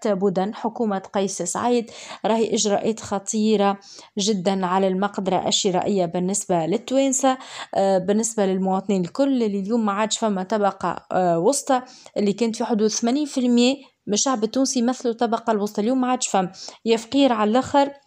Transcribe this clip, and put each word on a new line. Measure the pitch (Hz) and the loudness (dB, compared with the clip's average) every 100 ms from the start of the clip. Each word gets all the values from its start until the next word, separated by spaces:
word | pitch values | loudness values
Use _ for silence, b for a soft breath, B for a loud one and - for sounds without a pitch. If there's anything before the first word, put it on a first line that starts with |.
| 226 | -2
بودن، | 196 202 180 190 | 0 0 0 -4
حكومة | 220 226 220 226 196 | -4 -6 -4 -4 -4
قيس | 190 208 196 - | -4 -4 -2 -4
سعيد، | 175 - 233 240 226 B B B - | -6 -4 0 0 -2 B B B -2
راهي | 226 220 | 0 0
إجراءات | 208 214 202 - 220 | 0 0 0 0 -4
خطيرة | - 202 196 220 214 208 202 196 B B B - | -4 -6 -4 -2 2 4 2 0 B B B -4
جدًا | 196 208 175 196 185 | -2 0 0 -2 0
على | 185 190 | 2 2
المقدرة | 190 202 202 190 185 - | 0 -2 -2 -2 0 0
الشرائية | - 208 180 - 196 170 | 0 0 0 0 0 0
بالنسبة | 180 180 196 - 180 160 | -2 -2 -2 0 0 0
للتوانسة، | 214 - 262 269 262 269 262 B B B | -2 0 0 2 2 0 0 B B B
آه، | - 196 190 | 0 2 2
بالنسبة | 180 208 226 - 190 | 2 0 0 0 0
للمواطنين | 190 185 190 196 196 | 0 0 0 0 0
الكل | 175 - 277 262 | 0 0 0 2
اللي | 226 202 | 0 -2
اليوم | 196 233 214 196 | -2 0 0 0
عادش | 220 - | -2 0
فما | 226 190 | 0 0
طبقة، | 185 220 202 - 180 - - | -2 0 0 0 -4 -4 -2
آه، | - 180 165 | 0 2 4
وسطى، | 190 277 - 254 262 B B - | 2 2 0 -2 -2 B B -2
اللي | 208 | 0
كانت | 202 233 220 | 0 -2 -2
في | |
حدود | 233 226 214 | -2 0 0
ثمانين | - 233 269 294 | 0 0 0 -2
في | - | 0
المية | 247 240 240 277 B _ - | 2 4 4 2 B _ -4
من | |
الشعب | 202 277 254 | -2 0 0
التونسي | 226 262 269 254 | 0 0 0 0
يمثلوا | 233 254 247 | 0 0 -2
الطبقة | 226 240 226 233 | 0 0 0 0
الوسطى. | 220 208 214 | -2 -2 -2
اليوم | 208 262 | 0 0
ما | 247 | 0
عادش | 254 - | -2 0
فما، | 196 185 B B B | 0 0 B B B
يا | 226 226 | -2 0
فقير | - 277 277 | 0 4 4
على | 226 208 | 4 2
الآخر | 240 262 285 277 - | 2 2 2 2 -2